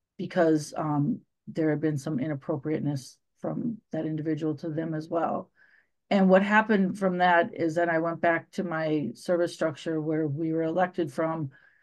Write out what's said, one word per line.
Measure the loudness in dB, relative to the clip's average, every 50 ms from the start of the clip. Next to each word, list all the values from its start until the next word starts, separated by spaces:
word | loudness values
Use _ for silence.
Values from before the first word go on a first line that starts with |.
| _ _ _ -10
because, | -8 -4 2 2 4 4 4 2 0 -4 -8
um, | -6 -2 0 0 0 2 0 0 -4 -6 _ _ _ -16 -10
there | -4 -2 0 0
had | 0 0
been | 0 -2 -2 -2
some | -4 -4 -4 -4
inappropriateness | -4 -4 -6 -6 -6 -6 -6 -4 -4 -4 -4 -2 -2 -2 -2 -4 -6 -10 -20 _ _ _ _ _
from | -8 -6 -6 -4 -4 -6 -6 -8 _ _
that | -8 -6 -4 -4
individual | -4 -4 -2 -4 -4 -2 -2 -4 -4
to | -4 -6 -8
them | -6 -4 -4 -4 -6
as | -6 -6 -4
well. | -4 -2 -2 -2 -2 -4 -6 _ _ _ _ _ _ _ _ _ _ _ _ 0
And | 2 4 6 8
what | 8 6
happened | 6 6 4 4 4 4 4 2 2 2 0 0
from | -2 0 2 4
that | 4 6 6 6 4 2 0
is | -2 -2 0 0
that | 0 0 2
I | 2 0
went | 0 -2 -2 0
back | 2 2 2 2 -2 _
to | -6 -6 -6
my | -4 -2 -2 -2 0 0 0 -2 -4 -8
service | -8 -4 0 0 2 0 0 -2
structure | -2 -4 -4 -4 -4 -6 -4 -4 -2
where | -2 -2 -2 0 0
we | -2 -2 -2 -2 -2 0
were | 0 0
elected | 0 0 0 0 0 0 -2 -4 -4 -2
from, | -2 -2 -2 -2 -4 -6 -8 -10 -14 _ _ _ _